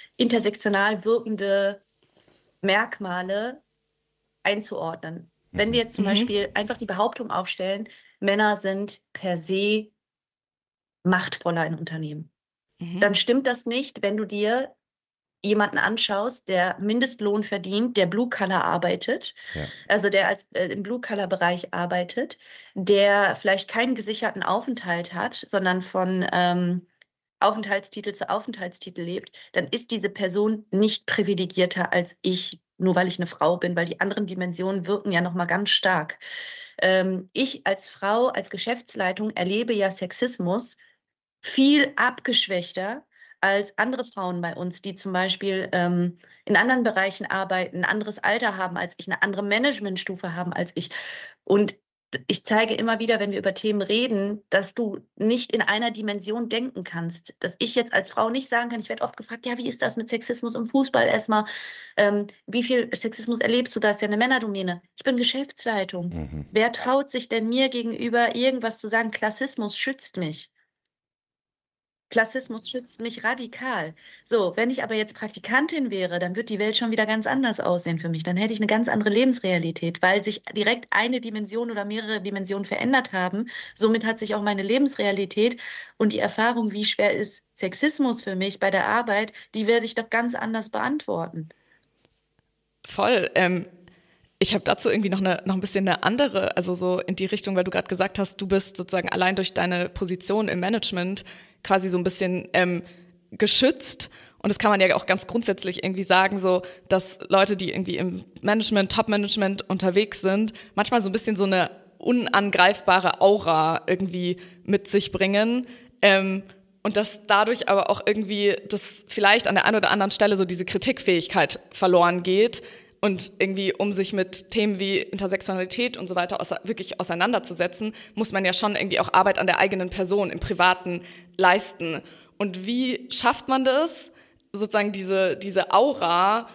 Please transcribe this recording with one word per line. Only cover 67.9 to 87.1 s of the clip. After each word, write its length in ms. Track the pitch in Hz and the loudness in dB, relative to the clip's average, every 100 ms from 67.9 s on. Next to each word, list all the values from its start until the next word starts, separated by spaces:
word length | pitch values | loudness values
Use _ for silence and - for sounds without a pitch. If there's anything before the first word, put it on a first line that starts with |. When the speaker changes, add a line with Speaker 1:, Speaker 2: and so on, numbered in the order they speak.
| - 240 240 233 | -4 -2 2 2
Speaker 1:
irgendwas 440 | 233 254 262 226 220 | 2 2 2 -2 -4
zu 100 | 214 | -2
sagen? 240 | 226 226 | -2 -2
Klassismus 680 | - 214 214 269 - 208 - | -2 -2 -2 -2 -4 -4 -4
schützt 380 | 269 269 - 190 | -4 -4 -4 -4
mich. 340 | 160 156 - _ _ _ _ _ _ _ _ _ _ _ _ _ _ _ _ | -4 -6 -12 _ _ _ _ _ _ _ _ _ _ _ _ _ _ _ _
Klassismus 580 | 226 220 262 254 220 - | 0 2 -2 -6 -8 -8
schützt 320 | 254 247 - | -8 -8 -8
mich 220 | 233 226 | -8 -6
radikal. 720 | 214 262 233 - 254 214 160 - - - | -4 -4 -8 -8 -6 -4 -6 -10 -20 -20
So, 280 | - 226 185 180 | -2 0 2 0
wenn 120 | 240 | -2
ich 120 | 254 | -2
aber 140 | 214 220 | -4 -4
jetzt 180 | 214 | -4
Praktikantin 800 | - 214 190 - 254 320 330 247 | -6 -10 -8 0 0 2 -2 -4
wäre, 260 | 190 180 175 | -2 -2 -2
dann 160 | 180 | -4
wird 140 | 185 233 | -4 -4
die 100 | 196 | -2
Welt 180 | 214 220 | 0 0
schon 140 | 233 | 0
wieder 160 | 220 214 | 0 0
ganz 180 | 220 - | 0 0
anders 320 | 262 254 208 | 0 0 0
aussehen 400 | - 175 170 165 | 0 0 0 -4
für 80 | 170 | -2
mich. 160 | 160 | -4
Dann 120 | 165 180 | -2 0
hätte 160 | 214 | 0
ich 60 | 214 | 0
eine 80 | 208 | 2
ganz 220 | 214 240 | 2 2
andere 220 | 220 214 | 2 4
Lebensrealität, 920 | 214 262 240 190 180 165 165 170 170 | 6 4 4 2 0 0 -2 -4 2
weil 220 | 185 202 | 2 2
sich 180 | 202 208 - 208 | 0 -6 -6 -2
direkt 320 | 208 240 - | 0 0 0
eine 300 | 190 240 254 | 0 2 -2
Dimension 500 | 226 214 202 226 233 | -4 -6 -6 -6 -4
oder 140 | 202 | -4
mehrere 360 | 202 214 214 214 | -6 -6 -4 -4
Dimensionen 440 | 190 196 190 196 | -4 -6 -4 -4
verändert 480 | 196 - 247 269 269 | -4 -2 2 2 2
haben. 340 | 185 180 196 240 - - - | -2 -2 -2 -6 -10 -12 0
Somit 280 | 220 226 | 2 4
hat 140 | 220 226 | 0 -2
sich 160 | 208 | -2
auch 80 | 214 | -2
meine 220 | 208 196 | 0 0
Lebensrealität 960 | 196 254 277 - 208 196 190 208 233 240 - - - - | 2 2 2 2 0 0 -2 2 2 0 -10 -14 -10 0
und 140 | 208 | 0
die 60 | 214 | 2
Erfahrung, 540 | 208 208 226 240 214 | 0 2 0 0 -2
wie 120 | 202 | -2
schwer 300 | 214 - 208 | -2 2 2